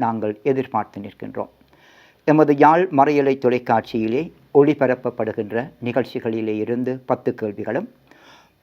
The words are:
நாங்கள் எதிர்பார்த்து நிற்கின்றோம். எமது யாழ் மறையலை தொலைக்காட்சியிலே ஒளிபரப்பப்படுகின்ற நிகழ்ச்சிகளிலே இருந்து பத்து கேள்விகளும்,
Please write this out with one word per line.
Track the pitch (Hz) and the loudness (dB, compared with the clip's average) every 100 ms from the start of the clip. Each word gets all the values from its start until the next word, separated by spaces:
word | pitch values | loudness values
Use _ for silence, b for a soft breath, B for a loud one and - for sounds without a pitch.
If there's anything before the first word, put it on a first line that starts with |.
| 117 | -4
நாங்கள் | 113 107 107 | -2 -4 -4
எதிர்பார்த்து | 143 135 131 110 104 - 101 | -2 -2 -2 -6 -6 -10 -16
நிற்கின்றோம். | - 104 104 101 _ _ b b b b b | -14 -12 -10 -12 _ _ b b b b b
எமது | - 151 151 143 | 2 4 4 6
யாழ் | 147 165 185 143 | 6 6 2 2
மறையலை | 139 147 139 135 123 | 2 4 2 0 0
தொலைக்காட்சியிலே | 123 123 113 113 117 110 127 170 - _ 143 | 0 0 -2 -2 -4 -2 -2 -6 -12 _ 4
ஒளிபரப்பப்படுகின்ற | 147 139 131 123 120 113 110 107 104 110 156 - 120 | 4 4 0 0 -4 -6 -6 -6 -6 -6 -6 -8 -4
நிகழ்ச்சிகளிலே | 127 - 127 117 113 110 107 107 | -4 -4 -6 -6 -4 -4 -4 -4
இருந்து | 120 127 131 131 | -4 -4 -6 -4
பத்து | 131 - | -4 -4
கேள்விகளும், | - 110 101 104 127 208 _ _ b b b b b | -4 -6 -6 -6 -6 -6 _ _ b b b b b